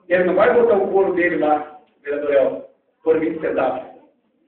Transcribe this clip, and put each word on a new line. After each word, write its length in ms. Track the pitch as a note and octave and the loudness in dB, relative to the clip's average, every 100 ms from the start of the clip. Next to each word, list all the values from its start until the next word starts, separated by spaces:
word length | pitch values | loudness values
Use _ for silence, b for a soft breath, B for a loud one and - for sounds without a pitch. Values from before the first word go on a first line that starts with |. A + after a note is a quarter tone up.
| - | -2
Ele 160 | F4 | 0
não 100 | F4+ | 2
vai 180 | - A#3+ | 2 2
botar 220 | A#4+ A#4 | 4 2
o 140 | G3+ - | 2 2
couro 260 | F#3+ E3+ | 2 2
dele 220 | F3 F3 D#3 | 0 0 0
lá, 420 | D3+ D3+ - - _ _ | 0 -2 -4 -18 _ _
vereador 320 | C#3 C#3+ D3 | -8 -6 0
Elton, 300 | C#3 B2+ - - _ _ _ | 2 0 -2 -12 _ _ _
por 160 | D#3+ D#3+ | 0 0
vinte 200 | D#3+ - | -2 -4
centavos. 440 | C#3+ C3+ C3 C3 - - _ _ _ _ | -4 -2 -2 -4 -10 -20 _ _ _ _